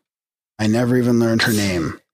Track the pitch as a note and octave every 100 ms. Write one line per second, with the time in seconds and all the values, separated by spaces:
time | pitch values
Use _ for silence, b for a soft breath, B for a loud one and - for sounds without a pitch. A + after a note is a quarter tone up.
0 | _ _ _ _ _ - A2 A#2 A#2+ B2+
1 | A#2+ A#2 A#2 A2+ A#2+ G#2+ G2+ F2 G2+ -
2 | _